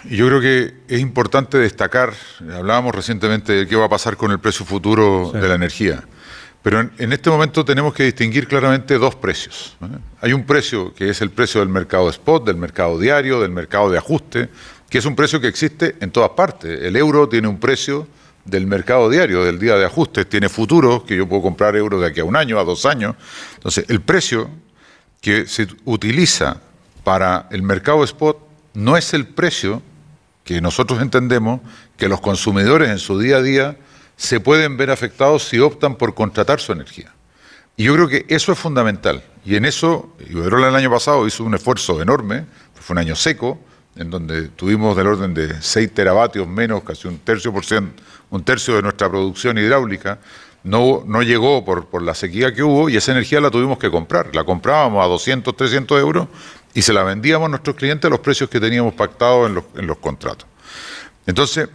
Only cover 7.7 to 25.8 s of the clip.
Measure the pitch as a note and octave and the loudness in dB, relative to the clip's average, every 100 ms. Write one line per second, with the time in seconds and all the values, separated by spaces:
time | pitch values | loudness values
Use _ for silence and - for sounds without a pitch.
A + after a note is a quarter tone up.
7.7 | C3+ D3 - C3 - A2+ B2 C3 C#3 C3 | 0 0 0 -2 0 -2 -2 0 0 2
8.7 | C3 A2+ C3 B2+ - F#2 E2 - - - | 0 0 2 2 0 -4 -4 -8 -14 -18
9.7 | - F2+ C3+ - - A#2 C3+ B2+ D3 - | -16 -14 -14 -16 -6 -2 -2 2 0 0
10.7 | A2 F2+ - G2 G2 G#2 - B2 A2 G2 | -6 -6 -4 -4 -2 -4 0 0 0 0
11.7 | F#2+ E2+ F#2+ F2 - - D#3+ A2 F2 E2+ | -2 0 0 0 0 0 2 2 -4 -6
12.7 | - E2+ E2 A2 D3 C3 B2+ F#2+ F2+ D#2 | -2 -2 0 2 2 0 0 -2 -4 -4
13.7 | G2+ G#2 E2+ - D#3 - B2 A#2+ - - | 0 2 2 0 -4 -2 -6 -6 -10 -20
14.7 | - _ B2+ C3 C3 D3 D#3 A#2+ - D#3 | -20 _ -2 0 0 0 0 -2 -2 -4
15.7 | D3+ E3 - F#2+ A#2+ A2 - F#3 - E2 | -2 -4 -4 -2 2 2 2 -2 -2 -10
16.7 | D#2 E2+ G#2+ D3+ D3 C#3 A2+ A2 G2 A2+ | -6 -2 2 2 4 4 2 0 0 0
17.7 | C3+ - C#3+ D#3 _ _ _ - F#2+ F#2+ | 0 -2 -6 -8 _ _ _ -6 -4 0
18.7 | G2 F2+ B2+ A2+ D3+ E3+ F2+ F2+ F2 A2 | -2 2 2 4 4 2 2 0 0 2
19.7 | G2+ F#2 - D#3+ - F#2 G#2 G2 - A2 | 2 2 0 -2 -2 -2 0 0 -2 2
20.7 | E3+ B2+ A#2+ - F#2+ F#2+ G2 F#2 E2 G#2+ | 4 4 2 -2 -4 0 0 -2 2 2
21.7 | G#2 G#2 F#2+ E2+ D#2 E2 C#3 C#3 G#2+ F2 | 2 0 0 -2 -2 0 0 0 0 0
22.7 | F2 C3+ C#3 G#2 - - - - - - | 0 0 0 -4 -8 -16 -20 -20 -10 -4
23.7 | - - G#2+ - B2 - A2+ - - _ | -4 -2 -2 0 0 0 -4 -4 -12 _
24.7 | _ _ _ _ _ - G#2+ - - G2 | _ _ _ _ _ 0 0 0 -4 -6
25.7 | - | -6